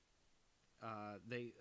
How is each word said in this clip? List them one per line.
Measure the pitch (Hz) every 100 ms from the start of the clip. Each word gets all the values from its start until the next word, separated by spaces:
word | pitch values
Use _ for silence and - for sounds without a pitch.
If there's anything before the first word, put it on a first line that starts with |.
| - - - - - - - -
uh, | 117 107 104 101 90
they, | 123 120 -